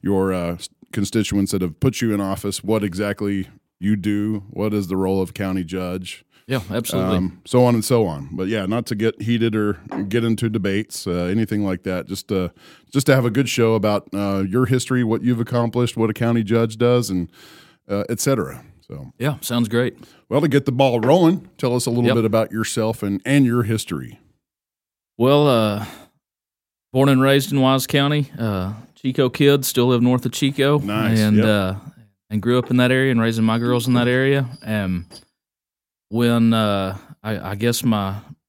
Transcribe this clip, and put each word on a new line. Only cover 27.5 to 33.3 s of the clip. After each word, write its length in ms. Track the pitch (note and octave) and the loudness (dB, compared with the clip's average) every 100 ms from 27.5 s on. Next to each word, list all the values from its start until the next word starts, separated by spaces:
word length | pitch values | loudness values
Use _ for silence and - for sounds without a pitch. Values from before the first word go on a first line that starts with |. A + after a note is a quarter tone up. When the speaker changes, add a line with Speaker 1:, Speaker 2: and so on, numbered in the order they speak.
Speaker 2:
in 80 | C#3 | 2
Wise 260 | C3 C3+ C3 | 4 2 2
County, 420 | D3 C#3 D3 C#3 - | 0 2 0 -2 -4
uh, 360 | A2+ G2+ F#2 G#2+ - _ | -4 -2 -4 -8 -16 _
Chico 340 | C3+ B2+ C3 | -6 0 0
kid, 340 | - C#3+ C#3 C3 | 4 4 4 2
still 220 | - B2 | 0 2
live 140 | B2 | 4
north 240 | A#2+ B2+ B2 | 4 2 -2
of 60 | |
Chico. 460 | - C3+ C#3 C#3 D3 | -2 -2 0 2 2
Speaker 1:
Nice, 400 | G2 G#2+ A2 A2+ | 0 -2 0 2
Speaker 2:
And, 180 | G#2+ G#2+ | 4 4
Speaker 1:
yep. 80 | A2 | 4
Speaker 2:
uh, 300 | G#2 F#2+ G2 - - - _ _ | 2 0 -4 -10 -20 -20 _ _
and 120 | G#2+ | -4
grew 160 | A#2 B2 | 0 0
up 100 | B2 | 2
in 80 | B2 | 2
that 140 | B2 | 2
area 200 | C3 C3+ | 2 2
and 80 | A#2+ | 2
raising 220 | A2+ | 0